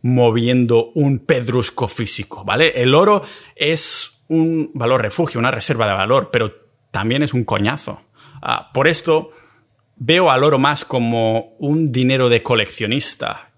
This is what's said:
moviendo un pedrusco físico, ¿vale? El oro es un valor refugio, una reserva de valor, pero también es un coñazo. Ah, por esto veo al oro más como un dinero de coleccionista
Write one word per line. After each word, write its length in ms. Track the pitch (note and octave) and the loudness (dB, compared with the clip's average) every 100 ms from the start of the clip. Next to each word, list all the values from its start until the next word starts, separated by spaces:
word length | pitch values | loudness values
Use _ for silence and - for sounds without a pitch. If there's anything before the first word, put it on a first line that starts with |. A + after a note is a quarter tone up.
moviendo 880 | B2 B2 A#2+ A#2 A#2 B2+ A#2+ A#2 A2+ | 2 4 4 2 0 0 2 2 0
un 260 | E3 C#3 C3+ | -2 0 -2
pedrusco 680 | - C3+ A#2+ C3 A2+ - A#2+ | 0 -2 0 -2 -4 -6 -6
físico, 560 | - A2 - - - | -4 -4 -6 -8 -12
¿vale? 280 | G2 A2 D#3+ | -4 0 0
El 200 | B2+ B2+ | 0 2
oro 280 | C#3+ G3+ G3+ - - - - | 4 4 2 -2 -20 -20 -6
es 680 | D3 D#3+ - - - _ _ | -2 0 2 0 -4 _ _
un 420 | D#3+ E3 D#3+ D3+ | 0 0 -2 -4
valor 260 | B2 A#2 B2+ | -4 0 0
refugio, 380 | G#2+ - B2 - | 0 -2 -2 0
una 120 | A#2 | -2
reserva 360 | C3+ - B2 G#2+ | 0 -2 0 0
de 80 | |
valor, 360 | G2 G2+ C3 - | 0 0 0 0
pero 240 | A#2+ G#2+ - _ _ _ | -2 -2 -6 _ _ _
también 320 | - A2 C3+ | -6 -2 -2
es 100 | D3 | -2
un 120 | B2+ | -2
coñazo. 580 | A2 G2+ G2+ D3+ - - _ _ - - | -2 -2 -2 -4 -10 -14 _ _ -20 -12
Ah, 280 | - - - | -6 -6 -4
por 120 | B2+ C#3+ | 0 2
esto 440 | E3 E3 D#3 - - _ _ _ _ _ _ | 2 0 -2 -2 -20 _ _ _ _ _ _
veo 340 | A#2 E3+ F3 | 0 2 4
al 140 | B2+ | 4
oro 140 | D3 C3+ | 2 2
más 260 | C#3 C#3+ | 2 0
como 720 | - C3 A#2 A#2 A2 A2+ - - | -4 -2 -2 0 0 -2 -6 -8
un 320 | C#3+ D#3 D#3 | -2 0 0
dinero 380 | B2 B2+ C3+ B2 | 0 0 2 2
de 140 | A#2 | 2
coleccionista 1040 | - A#2 G#2 - G#2+ C3 - - A#2 - - | 2 0 -2 -4 -4 -2 -2 -4 -8 -10 -18